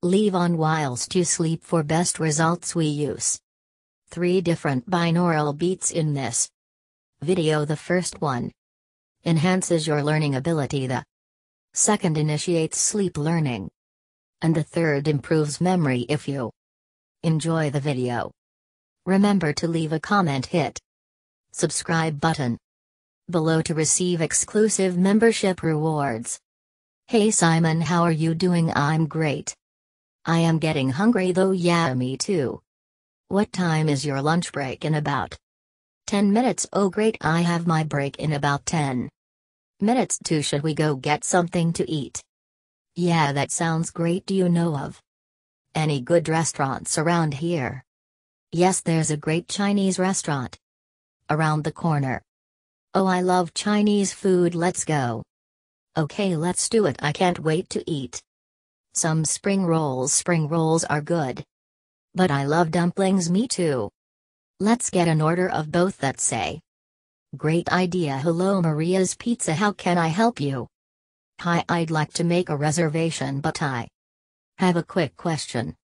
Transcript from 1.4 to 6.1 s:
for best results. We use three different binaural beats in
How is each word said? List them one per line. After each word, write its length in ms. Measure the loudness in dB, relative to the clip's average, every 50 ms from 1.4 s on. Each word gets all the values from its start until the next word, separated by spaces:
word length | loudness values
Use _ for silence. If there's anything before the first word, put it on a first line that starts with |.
| 0 0 0 -2 _
for 220 | -2 0 0 0
best 340 | 2 0 0 2 0 -2 -2
results. 560 | -2 0 2 2 2 2 2 0 -4 -6 -2
We 120 | -2 0
use 520 | 0 0 -2 -2 -4 -4 -4 -4 -4 -4 -4 _ _ _ _ _ _ _ _ _ _ _ _ _ _
three 320 | -6 -2 0 2 2 2
different 500 | 2 0 -2 0 0 -2 -2 -2 -2 -2
binaural 680 | -2 0 2 2 2 2 4 2 2 2 0 0 -2
beats 360 | -2 -2 -2 -2 -2 -4 -4 -2
in 220 | 0 0 0